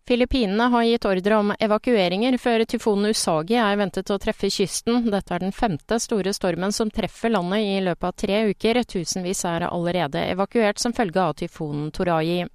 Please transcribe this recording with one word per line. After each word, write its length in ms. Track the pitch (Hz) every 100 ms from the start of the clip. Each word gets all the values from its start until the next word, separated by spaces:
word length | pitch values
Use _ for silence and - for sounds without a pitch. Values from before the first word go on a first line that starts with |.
Filippinene 640 | - 240 247 269 208 208 247
har 100 | 240
gitt 220 | 233 233
ordre 300 | 214 185 190 214
om 140 | 208 196
evakueringer 720 | 214 214 - 226 180 185 247 247
før 220 | 247 226
tyfonen 480 | 226 233 226 202 208
Usagi 400 | 226 - 160 165 240
er 160 | 214 202
ventet 320 | 196 190 190
å 80 | 202
treffe 300 | - - 196
kysten. 560 | - 185 - - 240 233
Dette 220 | 202 -
er 80 | 180
den 100 | 185
femte 460 | - 233 156 - 226
store 320 | - 220 185
stormen 400 | 202 185 165 185
som 160 | 208 220
treffer 400 | - 175 - 233
landet 320 | 214 175 208
i 140 | 202 196
løpet 220 | 185 165 180
av 60 | -
tre 220 | 196 202 220
uker. 300 | 185 214 240
Tusenvis 600 | 226 190 160 190 180 196
er 220 | 180 170 175
allerede 560 | 175 170 175 147 165 170
evakuert 480 | 180 196 240 208 202
som 100 | 240
følge 300 | 233 208 185
av 140 | 170 151
tyfonen 540 | 175 - 156 147 151
Toraji. 540 | - 180 165 160 175 175